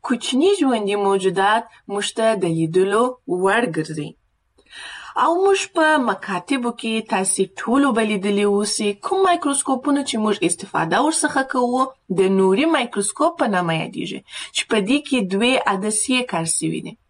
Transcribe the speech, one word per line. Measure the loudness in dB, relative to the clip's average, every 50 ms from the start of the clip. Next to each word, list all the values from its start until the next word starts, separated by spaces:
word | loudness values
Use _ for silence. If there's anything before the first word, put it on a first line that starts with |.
کوچني | -2 -2 -4 -2 -2 -2 0 2 2 2 2
ژوندي | 2 2 0 0 0 -2 -2 -2
موجودات | 0 2 2 2 2 2 0 0 2 2 2 2 0 -2 -6 -20 -20 _ -8
موږ | -6 -6 -6 -6 -4
ته | 0 0 2 2
د | 2 0
لیدلو | -2 0 0 0 2 2 2 2 4 4 2 2 0 -2 _ _ -4
وړ | -2 0 2 2 2 2 0 0 -2
ګرځي. | -4 -6 -6 -6 -10 -10 -10 -12 _ _ _ _ _ _ _ _ _ _ _ -20 -18 -18 -16 -16 -16 -18 -8
او | -2 0 2 2 2
موږ | 4 4 4 4 2 0 -4 _
په | 2 4 4 4
مکاتبو | 4 2 0 -2 -4 -4 -6 -6 -6 -2 -2 -2 -2 -2 -4
کې | -4 -4 -4 -2 -2 -2 -2
تاسې | -2 -2 -2 0 -2 0 0 -2 -2 -2 -10
ټولو | -2 0 2 4 4 4
به | 2 2 0 0
لیدلي | -2 -2 0 0 0 2 2
اوسئ | 2 2 2 0 -2 -4 -2 -2 -2 -4
کوم | -4 -4 -2 0 2 4
مایکروسکوپونه | 4 2 2 0 -2 -2 -2 0 0 -2 0 0 0 0 0 0
چې | -2 -2
موږ | -2 0 0 0 0
استفاده | 0 -2 -2 -4 -8 -6 -4 -4 -2 0 0 2
ورڅخه | 2 2 0 0 -2 0 0 -2 -2 -2
کوو | -2 -2 0 0 2 0 0 -2 -4 _ _ _
د | 0 2 2 4
نوري | 4 4 4 4 4 4 2
مایکروسکوپ | 2 2 2 0 -2 -2 -4 -4 -4 -2 0 0 0 2
په | 0 0
نامه | 0 2 0 0 0 -2
یادیږي | -2 -4 -6 -8 -8 -8 -8 -10 -12 _ -14 -14 -14 -14 -8 -8
چې | -8 -4
په | _ 0 0 2
دې | 2 0 0 0
کې | 0 -2 -2 0 0
دوې | 0 0 2 2 2 2 2
عدسیې | 0 -2 0 -2 -4 -2 -2 -2 0 0 -2 -2
کار | -2 -4 -4 -2
سوي | -2 -4 -2 -2 -4 -4 -4
دي. | -8 -12 -18 _ _